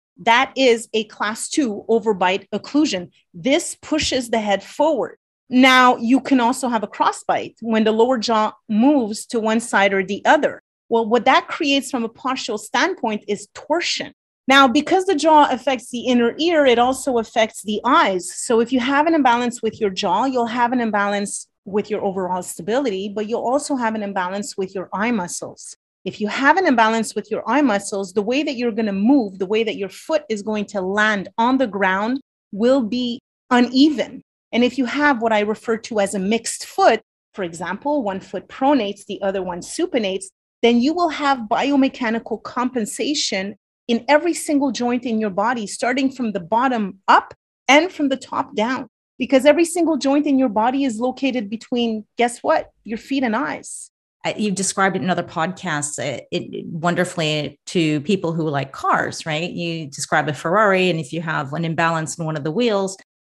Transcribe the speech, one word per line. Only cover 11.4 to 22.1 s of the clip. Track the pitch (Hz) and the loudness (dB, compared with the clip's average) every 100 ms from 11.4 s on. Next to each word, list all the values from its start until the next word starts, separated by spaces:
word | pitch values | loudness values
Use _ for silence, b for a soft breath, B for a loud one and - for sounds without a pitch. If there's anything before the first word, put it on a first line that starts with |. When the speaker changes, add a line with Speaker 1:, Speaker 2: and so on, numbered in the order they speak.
| - | 2
Speaker 1:
creates | - 285 277 269 | -2 0 0 0
from | 254 | -4
a | 226 | -6
postural | - 254 262 - 208 | -6 -6 -6 -6 -8
standpoint | - 240 320 370 226 214 - | -2 0 0 0 -4 -4 -4
is | 202 - | -6 -8
torsion. | - - 330 - - 151 - _ _ - | -12 -2 -2 -2 -6 -8 -16 _ _ 2
Now, | 269 277 | 6 6
because | 294 294 370 | 4 2 0
the | 381 | 2
jaw | 302 311 302 277 | 0 4 6 6
affects | 254 - 254 - | 2 -2 -4 -6
the | 240 | -6
inner | 233 240 233 - | 0 2 2 0
ear, | 330 320 277 | 2 4 4
it | 233 | 4
also | 247 269 - 240 | 2 0 -2 -2
affects | 220 240 220 - | 0 0 -2 -2
the | 202 208 | -6 -4
eyes. | 226 311 269 185 170 | 2 2 2 0 -6
So | - - 233 | -8 0 0
if | 233 | 2
you | 262 | 0
have | 240 277 311 | 0 2 2
an | |
imbalance | 330 254 240 247 240 | 4 4 2 0 -4
with | 220 214 | -6 -2
your | 208 | -4
jaw, | 190 196 190 | -2 0 0
you'll | 269 254 233 | 0 0 -2
have | 247 240 | 0 0
an | 247 | 0
imbalance | 226 208 202 202 202 - - _ | 0 0 0 -2 -4 -8 -14 _
with | - 202 202 | -6 -4 -2
your | 208 | -2
overall | 202 | -2